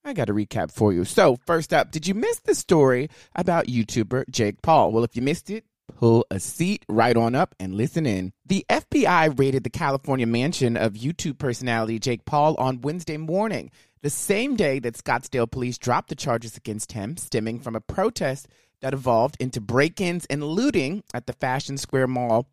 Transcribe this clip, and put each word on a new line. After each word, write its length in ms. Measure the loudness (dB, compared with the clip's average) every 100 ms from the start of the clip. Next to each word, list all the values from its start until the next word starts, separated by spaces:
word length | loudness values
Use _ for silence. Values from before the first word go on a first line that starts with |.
I 100 | -8
got 160 | -4 -2
a 20 |
recap 380 | -2 -2 -4 -4
for 200 | 2 2
you. 140 | 4
So, 320 | 2 4 4 4
first 300 | 0 -2 2
up, 160 | 0 2
did 160 | -4 -4
you 80 |
miss 240 | -2 -2 -2
the 160 | -2
story 560 | -2 4 6 6 4 -2 -10 -12
about 320 | -4 0 0 0
YouTuber 640 | -2 0 -2 0 -2 -4
Jake 320 | -2 -2 0
Paul? 280 | 4 6 6
Well, 140 | 2
if 100 | 0 -2
you 40 |
missed 300 | -4 -4 -6
it, 160 | -12 _ _ -20 2
pull 260 | 4 6 2
a 100 | -6
seat 460 | -8 -4 -2 -2 -2
right 260 | 2 4
on 200 | 4 2
up 200 | 0 -2 _
and 140 | -8
listen 320 | -4 -2 -2 -2
in. 260 | -2 -4 _ _
The 180 | -4 0
F 180 | -2 0
B 160 | 2
I 220 | 4 4 4
raided 380 | 2 2 2
the 60 | -4
California 560 | -4 -2 -2 -2 0 2
mansion 520 | 2 0 0 0 2
of 160 | -2
YouTube 420 | -2 -6 -4 -6 -4
personality 600 | -4 -4 -2 0 0 -2
Jake 260 | -2 -4
Paul 300 | -2 2 2 2
on 220 | -2 -2
Wednesday 380 | -6 -6 -8 -8
morning, 520 | -4 -2 -2 -4 -8 _ _ _
the 80 | -6
same 480 | -4 -2 0 0 0
day 220 | 0 0
that 180 | -4 -8
Scottsdale 540 | -2 -2 0 -2 -2
police 260 | -2 -6 -4
dropped 320 | 0 0 -2
the 60 |
charges 420 | -8 -4 -4 -4 -14
against 360 | -10 -10 -8
him, 260 | -8 -8 -10
stemming 420 | -6 -4 -4 -8
from 160 | -8 -10
a 40 |
protest 680 | -6 -2 -2 -2 -4 -4 -12 _ _ _
that 140 | -6
evolved 420 | -2 2 4 2 -2
into 220 | -6 -6
break-ins 640 | 0 2 2 0 -2 -2 -4
and 160 | -6
looting 600 | -2 0 0 0 -2 -6 -8
at 140 | -10 -10
the 80 |
Fashion 420 | -6 -4 -4 -4 -8
Square 300 | -2 0 0
Mall 420 | 0 2 2 0